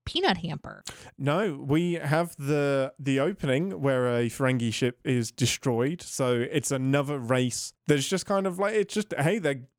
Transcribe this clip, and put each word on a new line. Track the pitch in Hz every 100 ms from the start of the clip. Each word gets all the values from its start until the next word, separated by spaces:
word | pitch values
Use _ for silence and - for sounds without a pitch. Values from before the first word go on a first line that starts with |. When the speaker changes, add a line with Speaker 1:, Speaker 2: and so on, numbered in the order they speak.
| -
Speaker 1:
Peanut | 320 381 180
Hamper. | 170 151 - 101 - - - -
Speaker 2:
No, | 139 160 214 139 135
we | 156 175
have | 170 151 156 170 -
the, | 139 151 143 139 135 -
the | 139 135
opening | 156 202 143 131 190 185
where | 139 131 123 120
a | 120
Ferengi | - 131 127 117
ship | 107 123 - -
is | 123 110
destroyed. | - 123 - 139 117 135 175
So | - - 127 120 127
it's | 160 -
another | 135 131 143 139 143
race | 117 127 127 - - - -
that's | 147 135
just | 185 -
kind | 196 190
of | 180
like, | 202
it's | 220 196
just, | 214 - 127
hey, | 147 214
they're, | 151 139 127